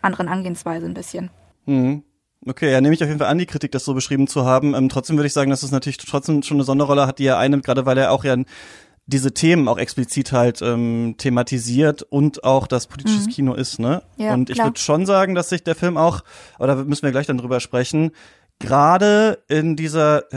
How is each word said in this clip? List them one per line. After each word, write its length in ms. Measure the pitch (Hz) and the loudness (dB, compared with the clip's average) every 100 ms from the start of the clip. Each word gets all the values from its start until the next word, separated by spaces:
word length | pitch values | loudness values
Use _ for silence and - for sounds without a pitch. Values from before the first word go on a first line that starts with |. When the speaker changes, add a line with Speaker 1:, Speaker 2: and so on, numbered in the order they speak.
Speaker 1:
anderen 260 | 190 185 175 | -4 -4 -6
Angehensweise 580 | 185 180 175 170 165 170 | -4 -6 -8 -8 -8 -8
ein 80 | |
bisschen. 360 | 175 - 180 180 _ _ _ - | -12 -12 -12 -12 _ _ _ -2
Speaker 2:
Mhm. 380 | 135 127 147 _ _ _ _ 127 | 0 0 -2 _ _ _ _ -12
Okay, 260 | - 151 | -2 2
ja, 100 | 131 | 4
nehme 140 | 143 160 | 4 4
ich 60 | |
auf 40 | 151 | 0
jeden 120 | 151 | -2
Fall 80 | 143 | 0
an, 80 | 165 | 0
die 80 | 180 | -2
Kritik, 260 | 147 143 | -6 -6
das 140 | 131 - | -6 -4
so 80 | |
beschrieben 340 | 131 - 135 139 | -4 -2 0 0
zu 180 | 143 127 | 0 2
haben. 280 | 131 147 | 2 2
Ähm, 160 | 131 131 | 2 0
trotzdem 280 | 135 - 151 | 0 -2 0
würde 100 | 143 | 0
ich 60 | |
sagen, 180 | 147 139 | 0 0
dass 120 | 135 | 0
es 80 | 135 | -2
natürlich 260 | 135 143 - | -4 -4 -10
trotzdem 440 | - 143 - 147 | -6 -4 0 -2
schon 140 | - 147 | 0 -2
eine 60 | |
Sonderrolle 420 | 135 139 143 143 135 | 0 0 2 2 2
hat, 120 | - | 0
die 60 | 135 | 0
er 120 | 101 | 2
einnimmt, 280 | 131 143 135 | 2 2 0
gerade 200 | 131 131 | -2 2
weil 120 | 131 | 2
er 140 | 131 | 2
auch 120 | 131 | 0
ja 120 | 139 127 131 - - - _ _ - | 0 -2 -2 -10 -20 -20 _ _ -4
diese 280 | 135 131 | -2 -2
Themen 340 | - 160 165 120 | 2 4 4 4
auch 120 | 95 | -2
explizit 520 | 120 - 120 143 123 | -4 -6 -4 -4 -2
halt, 300 | 127 120 120 | 2 2 0
ähm, 540 | 120 117 117 117 117 - | -4 -2 -2 -2 -4 -4
thematisiert 880 | 135 123 120 127 117 123 151 143 | -2 0 -2 -4 -2 2 2 0
und 400 | - 143 147 - | -4 0 0 0
auch 240 | 127 135 - | 0 0 0
das 180 | 123 - | -6 -6
politisches 380 | 139 196 214 208 | -6 -2 0 -2
Speaker 1:
Mhm. 60 | |
Speaker 2:
Kino 220 | 240 135 - | -2 -2 -2
ist, 240 | 127 - | -6 -4
ne? 240 | 120 180 _ - | -2 -2 _ -8
Speaker 1:
Ja, 160 | 214 | -2
Speaker 2:
Und 160 | 123 127 | -2 -2
ich 40 | 240 | 0
Speaker 1:
klar. 120 | 220 | -2
Speaker 2:
würd 100 | 233 | -2
schon 260 | - 151 190 | 0 0 2
sagen, 260 | 190 190 | 2 2
dass 160 | 180 - | -2 -2
sich 140 | 180 | -4
der 100 | 170 160 | -4 -2
Film 220 | 175 156 | -2 2
auch, 240 | 170 90 - - - - | 2 0 -12 -20 -18 -4
aber 100 | 131 | 0
da 80 | 135 | 0
müssen 260 | 139 143 | -2 -2
wir 80 | 147 | 0
gleich 140 | 127 147 | -2 -2
dann 140 | 127 | -4
drüber 200 | 120 127 | -2 -4
sprechen, 520 | - 123 123 151 160 - - _ _ - | -2 -4 -2 0 -2 -4 -20 _ _ -12
gerade 800 | 98 139 151 185 208 208 220 175 - | 0 4 4 4 4 4 2 0 -2
in 280 | 156 160 156 | 0 0 -2
dieser 500 | 160 160 151 147 - | -2 2 4 2 0